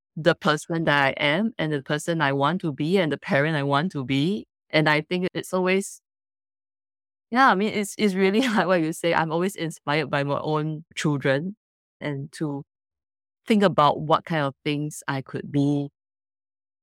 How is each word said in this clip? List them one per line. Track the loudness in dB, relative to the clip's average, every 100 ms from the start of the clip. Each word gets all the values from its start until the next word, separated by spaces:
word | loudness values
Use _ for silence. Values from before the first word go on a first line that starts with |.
| _ -2
the | 0
person | 2 0 0 -2 -2
that | 2 4
I | 2 2
am | 0 0 -2 -2
and | -4
the | -4
person | -2 -4 -2 0
I | 0
want | 2 0 0
to | -4
be | -4 0 2
and | 0
the | -2
parent | 0 0 2 0
I |
want | 0 0 0
to | -4
be. | -2 0 0 -2 -6 _ _
And | 2 4
I | 2
think | 0 -4 -2
it's | -4 -4
always, | -2 2 0 -2 -12 _ _ _ _ _ _ _ _ _ _ _ _ _
yeah, | 2 4
I |
mean, | 4 2
it's, | -2 -6 -2
it's | 0
really | 2 2 2
<laughs> | 2
like | 2 2
what | 2
you | 0
say. | -2 0
I'm | 0 0
always | -2 -4 -4
inspired | -8 -8 -4 -2 0
by | -2
my | -2 -2
own | -2 -2 -2 -6 -10
children | -4 -2 0 0 0 -2 -10 _ _ _ _
and | -8 -8 -10
to | -8 -6 -6 -12 _ _ _ _ _ _ _ 0
think | 4
about | 4 4 4 2
what | 2 0
kind | 2 -2
of | -2 -4
things | -4 -4 -4 -8 -6
I | -6
could | -6 -10 -4
be | 0 2 0 -2 -10 _ _ _ _ _ _ _ _